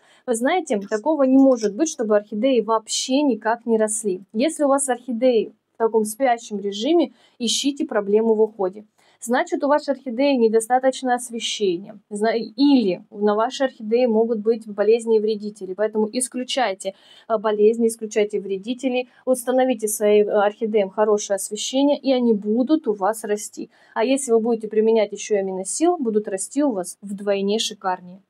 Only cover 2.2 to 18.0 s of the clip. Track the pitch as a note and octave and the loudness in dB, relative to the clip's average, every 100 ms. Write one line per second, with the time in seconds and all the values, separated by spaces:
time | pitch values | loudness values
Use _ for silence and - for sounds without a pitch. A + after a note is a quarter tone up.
2.2 | G#3 G#3+ C4+ B3 G3+ A3 G#3+ - - C4+ | 0 -2 2 2 2 -2 -2 -8 0 0
3.2 | D4 G#3+ A3 G#3 A#3 A3 G#3+ - G#3 F#3 | 2 0 -2 -4 0 0 0 -2 -4 -6
4.2 | G3 A3 D4+ D#4 C#4+ C#4 C#4 A#3+ - A3+ | -6 -2 -2 0 2 2 0 -4 -4 0
5.2 | B3+ A#3 - _ _ - A3+ A3+ G#3+ - | 2 2 0 _ _ -2 0 2 0 -2
6.2 | C4 A#3 - G3+ G3+ G3+ B3+ E4+ B3+ _ | 0 0 -4 -8 -6 -4 2 2 2 _
7.2 | _ - A3+ - C#4 C#4 D#4 A3+ G3+ G#3 | _ -8 -4 -2 -2 -4 -4 -2 2 2
8.2 | A3+ G#3+ A3 G#3 F#3 G#3 G#3+ _ _ _ | 4 2 2 0 -6 -6 -20 _ _ _
9.2 | A3+ B3+ F4 F4 C#4+ D4 D4 B3 C4 A3+ | -4 -2 -2 -2 0 0 0 -6 -6 0
10.2 | C#4+ C4 A3+ A3+ A3 B3+ C4 B3+ B3+ B3 | 2 4 4 2 2 2 2 -2 -2 -2
11.2 | B3 A3+ - - G3 F3 G3+ - - G#3 | -4 -8 -8 -2 -2 -2 -8 -20 -12 -2
12.2 | A3 A3+ - - C#4+ C4 G3 E3+ - G#3 | -2 -2 -4 2 4 6 4 -2 -8 -2
13.2 | G#3 G#3 A3 E3 F3+ - G#3+ A#3 B3 G#3+ | 0 2 0 -2 -4 -4 -2 2 4 2
14.2 | A3+ A3 G#3+ A3+ A3 G3+ G#3 A#3 A3+ A3 | 2 0 0 -2 -4 0 2 2 4 2
15.2 | G#3+ G#3+ G#3 G#3+ F#3 F#3 G#3+ A3 G#3+ A#3+ | 2 -2 -6 -10 -10 -4 -2 0 -2 -2
16.2 | B3 B3+ B3+ C4+ A3+ F#3+ F#3+ - _ - | -6 -8 -4 -2 -2 -2 -8 -12 _ -18
17.2 | - A3 G#3+ G#3 G#3+ A#3 A3+ A3+ | -4 -2 0 4 4 4 0 -2